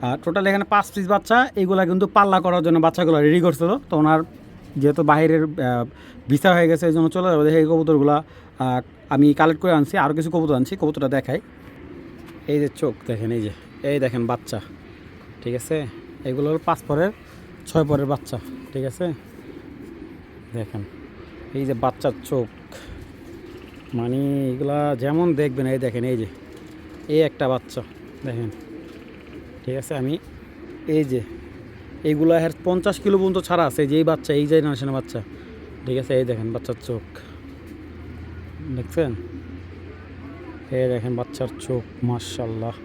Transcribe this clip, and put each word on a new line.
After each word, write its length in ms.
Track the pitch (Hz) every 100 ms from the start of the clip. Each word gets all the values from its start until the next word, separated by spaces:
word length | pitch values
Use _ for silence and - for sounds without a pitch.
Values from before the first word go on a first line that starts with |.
| 123
আর 100 | 139
টোটাল 200 | 170 170 196
এখানে 160 | 196 196
পাঁচ 140 | 208 196
পিস 120 | - 185
বাচ্চা, 260 | 202 - 233 262 -
এইগুলা 220 | 185 190 185
কিন্তু 160 | 185 196 208
পাল্লা 220 | 202 190
করার 180 | 180 180 165
জন্য 120 | 165 165
বাচ্চাগুলো 300 | 165 170 160 147
রেডি 140 | 170 170
করছিল। 240 | 143 165 247 -
তো 60 | 160
ওনার 200 | 151 160 160 - - - - -
যেহেতু 220 | 143 143 147
বাইরের, 320 | 151 160 160
আহ, 400 | 156 160 127 123 120 - - - -
ভিসা 200 | 139 196 175
হয়ে 120 | 170
গেছে, 140 | 160 170
এই 40 | 160
জন্য 100 | 160 185
চলে 120 | 185
যাবে। 100 | 160 151
দেখে 120 | 160
এই 40 | 156
কবুতরগুলা, 440 | 165 160 156 143 147
আহ, 600 | 156 - - - 131 127 - - -
আমি 120 | 139 147 143
কালেক্ট 200 | 160 156
করে 100 | 185 160
আনছি, 160 | 143 196
আরও 100 | 143 151
কিছু 120 | 160
কবুতর 200 | 170 160 135
আনছি, 140 | 127 190
কবুতরটা 280 | 151 151 139 135
দেখাই। 220 | 127 147 - - - - - - - - - - -
এই 60 | 147
যে 60 | 143 -
চোখ 140 | 147 107 -
দেখেন, 220 | 113 110 117
এই 60 | 104
যে, 60 | 95 - - 143
এই 60 | 143
দেখেন 180 | 127 120 117
বাচ্চা, 280 | 120 - 110 - - - - - - - -
ঠিক 120 | - 123
আছে? 160 | - 160 135 - - - 135
এগুলো 180 | 131 143
হলো 100 | 160 -
পাঁচ 120 | 160 -
পরের, 240 | 147 185 214 - - - - -
ছয় 160 | 156 147
পরের 180 | 139 139
বাচ্চা, 240 | 139 - 123 - - -
ঠিক 120 | 135 135
আছে? 140 | - 180 151 - - - - - - - - - - - - - 117
দেখেন 260 | 107 107 101 - - - - - - 135
এই 80 | 135
যে 60 | 123
বাচ্চার 300 | 131 - 143 123 -
চোখ, 200 | 135 113 - - - - - - - - - - - - - - 123
মানে 200 | 120 131 139 139 135
এগুলা 260 | 127 143 143 147 135
যেমন 240 | 135 156 175 147
দেখবেন, 260 | 147 127 131
এই 40 | 131
দেখেন, 200 | 127 117 123
এই 40 | 127
যে 80 | 107 - - - - - - - -
এই 60 | 151 151
একটা 160 | - 135
বাচ্চা 300 | 131 - - 117 - - - 135
দেখেন, 240 | 117 113 - - - - - - - - - - -
ঠিক 140 | - 131
আছে? 120 | 127 147
আমি 140 | 131 160 - - - - - - - 156
এই 60 | 143
যে 100 | 127 107 - - - - - - - 156
এইগুলা 260 | 151 160 165
এর 80 | 165 160 180
পঞ্চাশ 300 | 180 190 185
কিলো 140 | 208 196
পর্যন্ত 180 | 190 185 180
ছাড়া 160 | 175 156
আছে, 120 | 123 143
যে 40 | 151
এই 40 | 160
বাচ্চা, 200 | 156 - 147
এই 40 | 147
জেনারেশনের 440 | 160 151 139 139 135
বাচ্চা, 220 | - 120 101 - - - - -
ঠিক 120 | 127 127
আছে? 100 | 123 131
এই 40 | 127
দেখেন 180 | 113 113
বাচ্চার 220 | 117 - 120 -
চোখ 160 | 117 - - - - - - - - - - - - - - - - 156 127
দেখছেন, 360 | 123 - 151 107 - - - - - - - - - - - - - - - 131
এই 80 | 127
দেখেন 200 | 123 117 120
বাচ্চার 300 | 123 - 127 -
চোখ, 180 | - 127 107 - 120
মাশাআল্লাহ। 680 | 120 - - 117 113 113 113